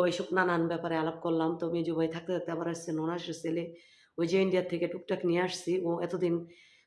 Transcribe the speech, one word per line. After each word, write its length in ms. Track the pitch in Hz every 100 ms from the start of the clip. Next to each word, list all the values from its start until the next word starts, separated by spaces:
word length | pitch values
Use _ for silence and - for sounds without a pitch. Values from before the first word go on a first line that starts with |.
| 180
এইসব 220 | 175 185
নানান 300 | 185 185 170 165
ব্যাপারে 280 | 170 170 165
আলাপ 200 | 160 160
করলাম। 300 | 170 165 160 165
তো 80 | 165
মেজো 220 | 170 165 160
ভাই 120 | 160
থাকতে 240 | 165 175
থাকতে 180 | 175 160
আবার 160 | 165 170
আসছে 220 | 165 -
ননাসের 460 | 160 160 175 170 160
ছেলে, 220 | 165 170 165 - - - _ -
ওই 80 | 165
যে 100 | 190
ইন্ডিয়া 220 | 190 185 180
থেকে 140 | 170 170
টুকটাক 340 | 175 - 185 175
নিয়ে 160 | 175
আসছি। 320 | 180 175 - 185 170
ও 20 | 170
এতদিন 340 | 175 180 175 170 170 - - _